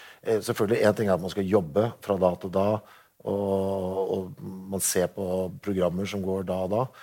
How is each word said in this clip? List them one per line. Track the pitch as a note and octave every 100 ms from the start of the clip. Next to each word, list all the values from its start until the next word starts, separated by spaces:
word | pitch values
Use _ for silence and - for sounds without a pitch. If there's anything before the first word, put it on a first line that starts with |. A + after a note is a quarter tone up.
| - -
Eh, | - A2
selvfølgelig, | F#2 A#2 G#2 A#2
en | G#2
ting | G#2 G#2
er |
at | F#2
man | F#2
skal | - F#2+
jobbe | G#2 D#2+ E2+ A#2 -
fra | - G2
da | F2+ F2+
til | F#2+
da, | F#2+ G2+ A2 - - _ _
og, | G#2 G2+ G2 G2 F#2+ G2 F#2 F#2+
og | F#2+ F#2+ F#2 - F#2+ F#2+ F#2+
man | F#2+
ser | - F#2+ F2
på | - F#2+ F#2 F#2 -
programmer | - F#2+ F2+ F2 G2
som | G2+
går | F#2+ F#2+
da | F#2 F#2
og | F#2
da. | G#2+ B2+ -